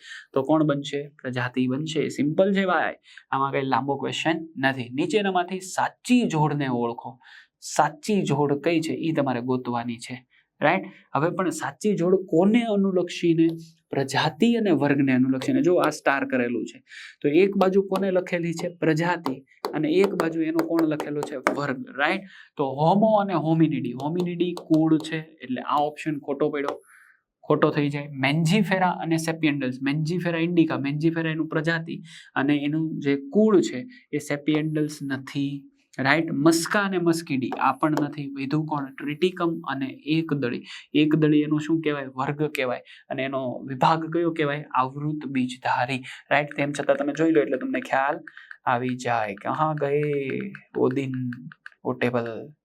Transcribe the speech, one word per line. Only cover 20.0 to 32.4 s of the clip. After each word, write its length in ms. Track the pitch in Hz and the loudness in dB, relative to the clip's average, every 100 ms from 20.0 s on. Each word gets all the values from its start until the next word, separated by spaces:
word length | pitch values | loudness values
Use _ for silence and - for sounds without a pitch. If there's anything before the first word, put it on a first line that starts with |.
| 196 | 2
બાજુ 280 | 185 165 165 | 2 -2 0
એનો 240 | 160 165 165 | 0 0 0
કોણ 200 | 165 156 | 0 0
લખેલો 340 | 151 147 147 | -2 -4 -6
છે? 160 | 139 139 | -6 -2
વર્ગ, 480 | 127 127 143 131 127 123 | 0 0 -2 -4 -6 -2
રાઈટ? 220 | 151 196 196 - - - | 0 0 -6 -20 -10 -4
તો 80 | |
હોમો 520 | 139 135 160 202 220 208 | -2 2 2 4 4 4
અને 140 | 196 | 2
હોમિનિડી. 580 | 165 156 160 151 135 127 | 0 2 4 4 2 -4
હોમિનિડી 640 | 120 147 175 175 170 180 | -6 -4 -2 -2 -2 -2
કુળ 440 | 175 - 160 160 156 | -2 2 2 4 2
છે, 180 | - 160 | 2 -6
એટલે 460 | 156 - 127 123 | -8 -14 -8 -6
આ 140 | - 143 | 0 0
ઓપ્શન 420 | 147 147 156 143 | 0 -2 -6 -4
ખોટો 320 | 147 139 151 | -4 0 0
પડ્યો, 320 | 147 139 - - - - _ _ _ | 0 -4 -6 -12 -20 -20 _ _ _
ખોટો 260 | - 151 156 | 0 4 4
થઈ 180 | 151 143 | 2 0
જાય. 180 | 147 147 | -2 -8
Mangifera 840 | 139 131 156 160 214 180 190 180 - | -2 0 2 4 4 2 2 2 0
અને 140 | 160 160 | 0 0
સેપિએન્ડલ્સ. 600 | 165 160 156 143 127 127 135 | 0 0 0 0 -2 -2 -2
Mangifera 480 | 151 156 180 175 165 | 0 0 -2 -2 0
ઇન્ડિકા, 380 | 170 170 160 | 2 4 2
Mangifera 540 | 127 139 147 165 165 160 | 0 -2 0 0 0 -2
એનું 200 | 156 156 | -4 -2
પ્રજાતિ 540 | 160 156 165 165 - - - - | -2 0 -2 -4 -12 -14 -20 -6
અને 220 | 135 | -2